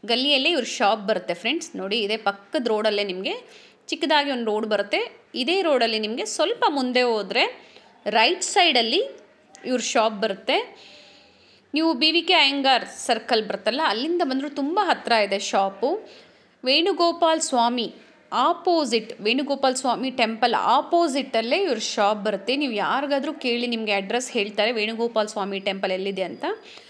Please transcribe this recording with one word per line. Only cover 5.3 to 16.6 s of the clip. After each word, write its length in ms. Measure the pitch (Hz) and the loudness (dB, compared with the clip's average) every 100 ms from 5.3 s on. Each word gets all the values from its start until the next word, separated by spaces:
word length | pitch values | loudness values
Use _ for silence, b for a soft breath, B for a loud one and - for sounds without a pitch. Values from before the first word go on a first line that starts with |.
ಇದೇ 280 | 220 254 381 | -6 -2 0
ರೋಡಲ್ಲಿ 360 | 339 269 233 220 | 2 2 2 0
ನಿಮಗೆ 260 | 214 240 | -4 -6
ಸ್ವಲ್ಪ 400 | 415 - 330 - 453 | -6 -2 -2 2 0
ಮುಂದೆ 340 | 285 254 247 | 0 0 2
ಹೋದರೆ 680 | 247 220 190 208 294 - B B B B - | 2 0 -2 0 0 -2 B B B B -2
right 360 | 214 247 370 | 2 2 2
ಸೈಡಲ್ಲಿ 600 | - 415 349 254 226 302 539 - - _ _ - | 0 4 4 4 2 0 -2 -8 -20 _ _ -14
ಇವ್ರ 160 | - 254 | -4 -4
shop 340 | - 247 220 | 0 2 2
ಬರುತ್ತೆ. 600 | 208 220 190 - 320 494 B B B B B B B B B _ | 0 -4 -4 -2 -2 -2 B B B B B B B B B _
ನೀವು 200 | 285 330 | 0 2
B 180 | 269 311 | 4 4
V 100 | 330 | 2
K 120 | 339 | 4
Ayengar 520 | 349 277 277 269 247 - | 4 4 2 2 2 0
circle 600 | - - 226 - 233 202 | -10 -2 -2 2 0 0
ಬರುತ್ತಲ್ಲ, 320 | 190 - 247 | -4 -2 0
ಅಲ್ಲಿಂದ 380 | 311 220 294 349 | 0 0 -2 0
ಬಂದರೂ 240 | 311 262 294 | 0 -2 -4
ತುಂಬ 320 | 294 277 370 | -4 -2 0
ಹತ್ತಿರ 300 | 381 262 - | 0 0 2
ಇದೆ 260 | 233 202 196 | 2 2 -2
shop. 720 | 208 208 196 196 254 403 B B B B B B | 0 0 0 0 -2 -2 B B B B B B